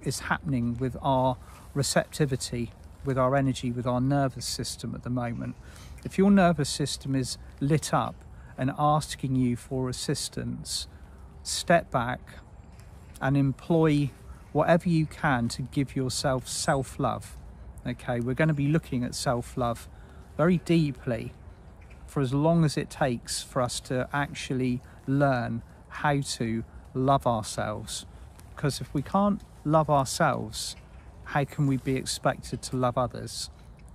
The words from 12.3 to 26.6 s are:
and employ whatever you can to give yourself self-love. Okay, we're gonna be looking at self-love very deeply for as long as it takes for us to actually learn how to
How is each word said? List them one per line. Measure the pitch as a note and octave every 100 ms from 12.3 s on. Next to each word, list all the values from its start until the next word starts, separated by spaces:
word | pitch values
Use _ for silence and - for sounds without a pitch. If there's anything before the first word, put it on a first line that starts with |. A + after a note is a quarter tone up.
| - - - - - - - - -
and | C3+ C#3
employ | C3+ B2+ - E3 D#3+ D3 C#3 - - - -
whatever | C#3+ D#3 E3+ F3+
you | D#3+ D3+
can | - D#3 B2+ A#2+
to | -
give | B2+ D3 C3+ C#3
yourself | B2+ - D3 C3 A#2+
self-love. | - - C#3 B2+ - B2+ A2 - - - - - - -
Okay, | B2 - A#2+
we're | A#2
gonna | B2+ D#3+ C#3+
be | C#3+
looking | D#3+ - B2+
at | B2
self-love | - C#3+ A#2+ - - A#2+ A2+ - - - - - -
very | D#3+ F3
deeply | - E3+ D3 C3 - A#2 A#2+ - - - - - - - -
for | D3+
as | C3
long | C#3 D#3 E3+
as | D#3 D3
it | -
takes | - C#3+ A#2+ - -
for | - C#3
us | B2 -
to | - C3 B2
actually | C#3+ C#3+ - - C3 B2+ B2 - - -
learn | C#3 C#3 B2+ A2+ A#2 - - -
how | - D3+ C#3+
to | C#3+ - A#2 A2+